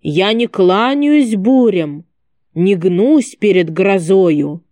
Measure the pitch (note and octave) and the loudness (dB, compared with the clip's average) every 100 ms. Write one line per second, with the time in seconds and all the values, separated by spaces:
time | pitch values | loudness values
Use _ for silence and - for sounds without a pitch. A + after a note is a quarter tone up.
0 | - D3+ F#3+ A3 A#3+ - F#3 F#3 A#3+ C#4+ | -4 -2 -2 -2 -4 0 0 2 0 -2
1 | C#4+ D4+ B3+ G#3+ F#3+ C4 A#3+ F#3 D#3 D3 | 0 2 0 -2 0 2 2 0 -4 -8
2 | E3+ _ _ _ _ - F3+ G3 F3+ F3 | -18 _ _ _ _ -4 0 0 0 0
3 | A3+ D#4 A#3 - G#3 F#3 E3 D#3+ F#3+ G3 | 2 2 0 -4 0 0 0 -2 0 0
4 | E3 F#3+ F3+ D3+ C#3+ D#3+ _ | 0 2 2 0 -2 -8 _